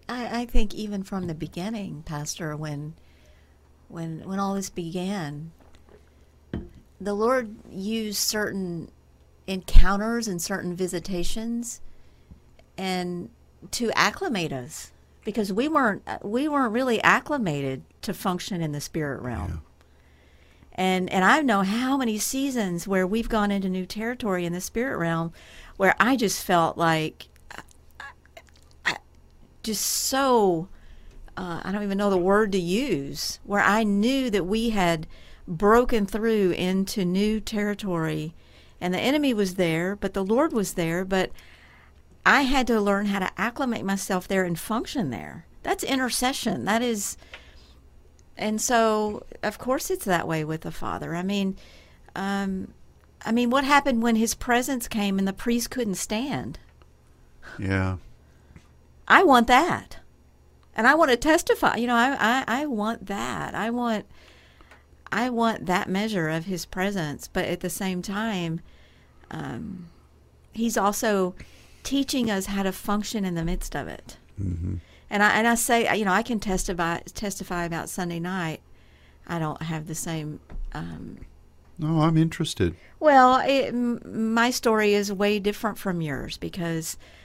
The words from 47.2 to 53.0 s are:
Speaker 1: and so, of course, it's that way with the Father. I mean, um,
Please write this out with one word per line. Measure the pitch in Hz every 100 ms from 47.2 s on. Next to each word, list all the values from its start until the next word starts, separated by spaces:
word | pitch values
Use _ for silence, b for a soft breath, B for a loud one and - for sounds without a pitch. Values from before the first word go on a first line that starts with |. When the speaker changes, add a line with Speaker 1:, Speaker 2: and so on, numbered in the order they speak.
| b b b b b b - - - - - -
Speaker 1:
and | 214 214
so, | - 240 226 214 214 214 - -
of | 214 -
course, | 247 277 -
it's | 381 202
that | 170 -
way | 160
with | 156 160
the | 170
Father. | 160 107 85 147 165
I |
mean, | 190 202 196 190 b b b b b -
um, | 196 196 196 190 - - - -